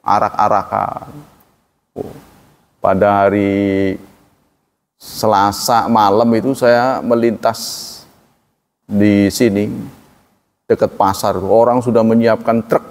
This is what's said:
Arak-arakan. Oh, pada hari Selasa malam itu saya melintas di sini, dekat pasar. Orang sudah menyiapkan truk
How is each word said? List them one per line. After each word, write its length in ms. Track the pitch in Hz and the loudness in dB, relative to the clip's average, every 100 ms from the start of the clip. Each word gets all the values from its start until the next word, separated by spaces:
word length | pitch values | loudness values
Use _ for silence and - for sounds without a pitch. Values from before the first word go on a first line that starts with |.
Arak-arakan. 1120 | - 104 104 - 107 104 - 107 - - 143 147 - _ _ _ _ _ _ - | 0 0 0 0 0 0 -2 -6 -6 -8 -16 -20 -20 _ _ _ _ _ _ -14
Oh, 160 | - - - _ _ _ _ _ | -14 -16 -20 _ _ _ _ _
pada 480 | 101 95 104 101 | -2 2 2 2
hari 720 | 98 101 98 98 101 98 98 - - _ _ _ _ _ _ _ _ _ | 2 2 0 0 0 0 -2 -4 -12 _ _ _ _ _ _ _ _ _
Selasa 880 | - - 110 101 101 101 - 117 87 | -18 -4 0 2 0 -2 0 0 2
malam 400 | 113 104 104 117 113 | 2 4 2 2 0
itu 160 | 117 | -2
saya 480 | 131 123 120 127 131 | 0 2 2 0 -4
melintas 880 | 90 117 117 104 113 110 - - - - - _ _ _ _ _ _ _ - | -2 0 0 0 -4 -4 -12 -12 -16 -20 -20 _ _ _ _ _ _ _ -6
di 400 | 101 104 101 101 | 2 4 4 2
sini, 400 | - 123 101 107 - - - _ _ _ _ _ _ - | 2 0 2 -4 -8 -12 -18 _ _ _ _ _ _ -4
dekat 240 | 113 - - | -2 -2 0
pasar. 320 | 98 104 107 92 | -2 0 -4 -4
Orang 400 | 92 110 117 123 | 2 2 4 2
sudah 240 | 120 113 | 0 2
menyiapkan 560 | 113 113 117 110 - 117 | 2 2 2 0 0 -2
truk 240 | - - - | -2 -4 -4